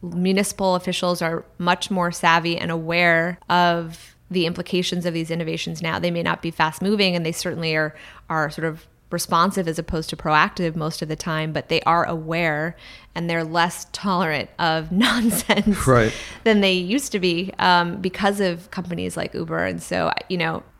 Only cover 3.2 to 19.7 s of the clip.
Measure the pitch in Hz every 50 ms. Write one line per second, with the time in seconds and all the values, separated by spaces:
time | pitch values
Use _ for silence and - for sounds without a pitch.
3.2 | 165 175 180 - - _ 175 180 175 175 170 170 170 165 165 - - - - _
4.2 | _ - 180 185 170 160 175 - 175 - - 180 180 - - 180 170 180 165 165
5.2 | 165 160 165 170 170 160 160 160 - - 165 156 156 165 165 - 170 175 170 170
6.2 | 170 165 165 - - 165 160 - 160 156 156 - 180 190 214 208 202 190 175 175
7.2 | 165 160 165 - - 180 156 165 165 160 156 156 156 151 156 - - - - -
8.2 | - - 165 160 156 143 151 - 156 165 156 160 - _ _ _ _ _ - 175
9.2 | - - 180 165 170 190 196 196 185 165 160 165 165 - - 165 160 - - 156
10.2 | - 170 156 151 156 202 - - 180 165 160 165 156 156 160 - - 151 156 156
11.2 | - 175 160 156 156 156 156 151 - - 165 165 - - 165 170 170 - 170 165
12.2 | 156 156 165 165 170 165 151 147 156 165 165 - - - - - - - _ -
13.2 | 170 170 170 165 165 156 160 175 170 175 170 - - - _ - - 202 190 175
14.2 | 190 160 151 139 107 - - - 170 165 160 160 156 156 175 185 233 254 226 240
15.2 | 226 233 185 175 - - 214 185 202 214 202 - - - 131 120 110 110 - -
16.2 | - - - - - 226 220 208 196 190 185 180 180 180 208 285 285 - - 208
17.2 | 180 185 170 165 185 190 - - - 185 180 175 175 170 170 - 180 185 180 -
18.2 | 190 196 202 202 202 185 175 165 170 - - - 175 170 175 170 180 180 175 170
19.2 | - - - - 170 165 160 165 - 95